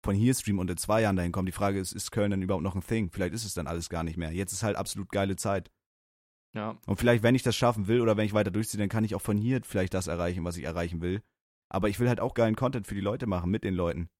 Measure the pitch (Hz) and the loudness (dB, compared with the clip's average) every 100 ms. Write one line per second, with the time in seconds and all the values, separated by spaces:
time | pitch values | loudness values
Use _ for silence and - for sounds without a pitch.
0 | - 98 120 131 - 98 90 87 - 110 | 2 4 4 2 0 0 0 -4 2 2
1 | 107 95 87 92 92 87 101 98 92 - | 4 2 0 -2 -4 0 0 0 -4 -8
2 | - 110 101 98 92 95 90 92 - 113 | -4 0 0 0 0 0 -2 -4 -2 -2
3 | 95 - 90 104 107 - 73 85 82 82 | -2 -2 -4 -4 -6 -6 -4 -6 -4 -4
4 | 82 82 80 87 98 - 110 - 95 - | -4 -4 -4 -4 -4 -2 -2 -2 -4 -6
5 | 95 101 98 95 110 98 - _ _ _ | -4 -2 0 0 -2 -2 -4 _ _ _
6 | _ _ _ _ _ 113 107 - - 101 | _ _ _ _ _ -8 -8 -8 -4 2
7 | 117 120 117 127 123 107 120 110 95 120 | 4 6 6 4 2 2 2 2 2 4
8 | 113 107 107 107 98 95 110 104 101 110 | 4 4 4 2 2 0 -2 -2 0 0
9 | 110 98 - 104 113 131 - 101 92 92 | 0 -2 0 0 2 0 0 0 0 0
10 | 90 85 87 90 87 87 78 85 87 85 | -2 -2 -2 -2 -4 -4 -4 -4 -2 -2
11 | 87 98 - _ _ _ _ 98 104 98 | -2 -2 -6 _ _ _ _ 0 0 2
12 | 120 120 117 - 113 110 131 131 98 101 | 2 2 0 2 2 4 0 -2 -6 -4
13 | 98 123 117 92 87 107 104 90 85 85 | -2 -2 -2 0 0 0 0 -2 -2 -2
14 | 85 | -8